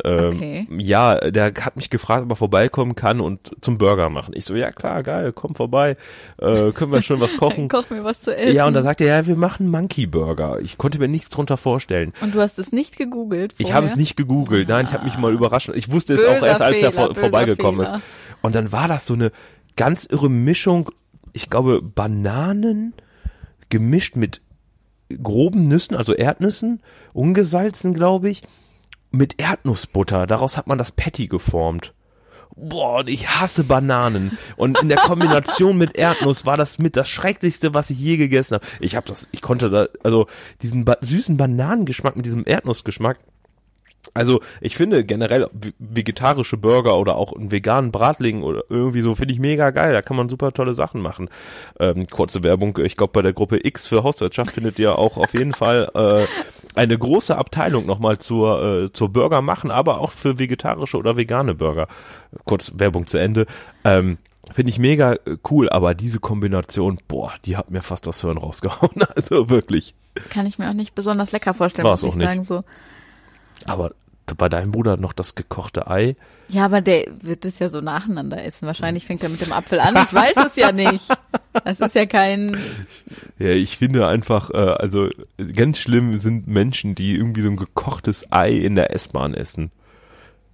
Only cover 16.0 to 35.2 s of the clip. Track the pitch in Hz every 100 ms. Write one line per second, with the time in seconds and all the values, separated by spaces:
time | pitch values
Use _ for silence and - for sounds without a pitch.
16 | - 139 226 - 117 - 123 139 135 -
17 | 120 - 110 104 117 101 98 95 95 104
18 | - - - - 113 110 110 104 165 151
19 | - 117 113 - - - _ - 120 170
20 | - 147 139 123 127 175 - 175 151 -
21 | _ _ - - - 117 131 120 - 104
22 | 107 104 101 113 170 202 226 214 226 -
23 | _ _ - - - _ _ 110 110 160
24 | - 127 107 - _ _ _ _ _ _
25 | _ - 120 107 165 196 156 151 - 202
26 | 113 104 127 160 190 208 226 233 - -
27 | - - 143 185 185 175 208 190 185 165
28 | 175 190 196 202 - _ _ _ _ -
29 | _ 131 139 - 151 190 135 104 - 98
30 | 98 95 92 110 131 - - 135 120 -
31 | - - 107 90 - 85 82 85 - -
32 | _ _ _ - - - 156 165 131 120
33 | 127 131 - - 185 - 135 135 139 127
34 | 123 107 98 220 - - 123 135 156 143
35 | 381 175